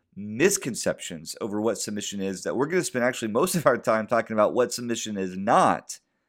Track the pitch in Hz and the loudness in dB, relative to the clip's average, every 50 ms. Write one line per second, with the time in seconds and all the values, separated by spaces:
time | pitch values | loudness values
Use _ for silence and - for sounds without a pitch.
0 | _ _ - - 101 104 107 117 160 196 202 - - 139 107 - - 98 78 - | _ _ -16 -14 -10 -8 0 4 4 4 4 2 -2 -4 -6 -2 -2 -2 -2 -2
1 | - - 90 78 85 - - - - 110 101 107 107 113 101 - - 113 104 104 | -6 -12 -12 -12 -12 -12 -10 -6 -6 -4 -2 0 0 0 0 -2 -4 -6 -6 -6
2 | 98 - 101 101 95 98 95 90 - 95 78 110 139 156 175 185 156 - - 123 | -6 -6 -6 -4 -4 -4 -4 -4 -4 -4 -2 -2 0 0 0 -2 -2 0 -2 0
3 | 120 127 127 - 120 110 104 127 165 190 - 175 135 151 123 113 - 127 110 110 | 0 0 -2 -2 -4 -2 0 0 0 2 0 2 4 4 4 4 2 2 2 2
4 | 107 - 123 113 110 - 113 107 104 90 76 117 123 107 - - 123 117 117 110 | 2 2 0 0 0 0 2 2 2 4 4 2 2 0 0 -6 -4 -4 -4 -4
5 | - 113 104 98 95 92 92 95 98 110 135 185 170 120 87 65 - - - - | -4 -6 -4 -4 -4 -4 -4 -4 0 4 4 6 6 4 2 0 -2 -10 -16 -16
6 | _ _ _ _ _ | _ _ _ _ _